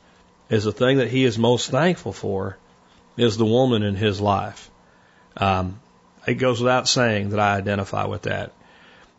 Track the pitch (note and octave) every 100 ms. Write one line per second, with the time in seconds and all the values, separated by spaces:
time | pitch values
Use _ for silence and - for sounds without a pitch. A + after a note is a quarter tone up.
0 | _ _ _ _ - A2+ G#2+ G2+ B2+ C3+
1 | A2+ C3 C3 A2 A#2+ B2 - C3+ E3+ F3
2 | - G2 G2+ G2 G2 F#2+ _ _ _ _
3 | _ - A#2 G#2+ A2 A#2+ C3 A2+ G#2 G2
4 | G#2+ G2 G2+ G2 G2+ - - _ _ _
5 | _ _ _ - G2 F#2 F#2 G2 - _
6 | _ _ - A#2+ B2+ A#2 B2 B2+ A#2+ C3+
7 | A#2+ G#2 G2+ G#2 G#2 G2+ G2 G2+ G2 G#2
8 | G2+ G2+ G#2+ G2 F#2+ - - - - -
9 | -